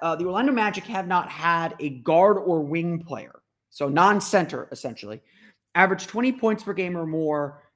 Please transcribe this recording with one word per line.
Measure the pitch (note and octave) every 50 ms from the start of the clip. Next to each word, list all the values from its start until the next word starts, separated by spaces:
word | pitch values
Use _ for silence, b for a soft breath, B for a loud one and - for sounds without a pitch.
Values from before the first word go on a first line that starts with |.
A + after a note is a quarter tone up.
uh, | - E3 D#3+
the | D#3+ F3
Orlando | F#3 F#3 G#3 B3+ C#4+
Magic | C4 A#3 G#3+ G#3 G3 G3 -
have | - A3+ F#3+ F3+
not | F3 F#3 F3 D3 -
had | - D3+ D#3 E3+ E3+ E3+ E3 E3 D#3+ -
a | D3+ D3
guard | C3+ B2 A2+ D#3+ D#3 E3 F#3+ G#3 G#3 G3
or | - F3+ E3+ D#3+
wing | D3 C#3+ D#3 E3+ E3 E3+ E3+ E3 E3+
player, | - C#3 G#2+ D2+ B1 - - _ _ _ _ _ _
so | - - D3 C#3
non-center | C#3 E3 F3+ G3+ G#3 G3+ - - - F#3+ E3 C#3+ D3 B2 - -
essentially, | C3 - - B2+ A2 - - G#2 A2 - _ b b b b b b b _ _ -
average | E3+ F#3+ F#3+ F#3+ F3+ - -
twenty | - A3 B3 C4
points | B3+ B3+ A3+ A3 G#3+ G#3+ -
per | G3
game | G3 F#3+ F#3 F3+ F3+
or | E3+ E3
more | D#3+ D#3 D#3+ D#3+ D3+ D3+ D3 C#3+ C#3 C#3+ b b b b